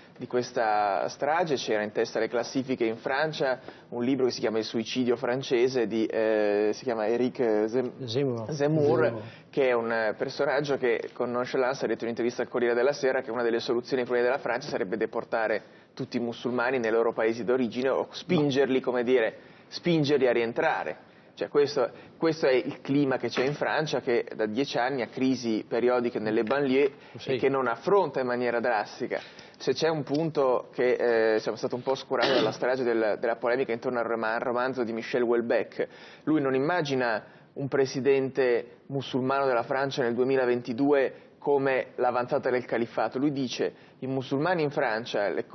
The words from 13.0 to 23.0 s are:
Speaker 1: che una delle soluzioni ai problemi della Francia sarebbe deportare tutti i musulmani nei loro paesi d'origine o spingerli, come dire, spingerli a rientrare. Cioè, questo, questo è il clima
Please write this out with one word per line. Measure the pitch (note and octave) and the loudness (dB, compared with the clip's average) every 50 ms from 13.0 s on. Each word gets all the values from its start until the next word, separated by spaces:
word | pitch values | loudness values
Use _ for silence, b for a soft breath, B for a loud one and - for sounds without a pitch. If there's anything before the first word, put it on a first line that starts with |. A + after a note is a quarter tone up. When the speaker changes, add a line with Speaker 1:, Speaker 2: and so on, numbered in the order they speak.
| - C3 C3 C3+ | 0 0 0 0
Speaker 1:
che | - G#2+ | -2 -4
una | A2+ B2 A#2+ | -4 -2 0
delle | A#2 A2+ A#2 | 0 0 0
soluzioni | A#2 - B2 A#2+ A#2+ - D3 B2+ | -2 -2 -2 -2 -2 -2 -2 -2
ai | B2 B2 | 0 0
problemi | B2 A#2+ A#2+ B2 | 0 2 2 2
della | B2+ C#3+ | 0 0
Francia | - B2 A#2 A#2+ D3 D3 | -2 -2 -4 -4 -4 -6
sarebbe | C#3+ B2 A#2+ F#2 A#2 G#2+ | -6 -4 -4 -4 -2 -2
deportare | A2 G#2+ - A#2 A2 - - A#2 A2+ G#2+ A2 G2+ B B B B B B _ | -4 -4 -4 -6 -6 -4 -2 -2 0 0 0 -2 B B B B B B _
tutti | - C3+ - - B2 | -10 -10 -6 -4 -4
i | |
musulmani | A#2+ A#2 A#2 - - B2+ A#2+ B2 A#2 B2 C#3 C3 | -4 -4 -6 -6 -6 -4 -2 -2 0 0 0 0
nei | A#2 A2 | 0 2
loro | A2+ A#2 A#2 A#2 G#2+ | 2 2 2 2 0
paesi | - A2+ A2 A2+ B2 A2+ | 0 0 0 0 0 0
d'origine | F#2 B2 C3 B2+ A2+ G#2 A#2+ B2+ C3+ | 0 0 2 0 0 -2 -2 -2 0
o | B2 E2 G2 - | 0 0 -2 -4
spingerli, | - - - - F3+ E3 D3 C#3+ C3 C3+ C3+ A#2+ C3 C3 | -8 -12 -4 0 0 2 2 2 2 2 2 2 2 0
come | B2+ C3 B2 B2 A#2+ | 0 0 -2 0 2
dire, | A#2 C3 B2 A2+ G#2+ - B B B B B B B | 4 4 4 4 2 -2 B B B B B B B
spingerli | - - - F3 E3+ D#3+ D3 C3+ D3 C#3 C3 B2 | -16 -6 -2 0 2 2 4 2 2 4 4 4
a | A#2 | 4
rientrare. | A#2 A#2 A2+ A#2+ - D#3 D#3+ B2+ G2 E2 D2+ D#2 - B B B B B B B | 2 0 0 0 -2 0 0 -2 -2 -4 -6 -8 -10 B B B B B B B
Cioè, | - - - | -8 -8 0
questo, | - D3 C#3+ C3+ - C#3+ A#2+ A2+ B B B B B - | 2 2 2 2 2 0 -2 -2 B B B B B -2
questo | - E3 D#3 - - C#3+ | 0 0 0 2 2 4
è | |
il | C3 B2+ - D3 C#3+ - | 4 4 2 0 -6 -8
clima | - - C#3 C#3+ | -4 0 2 2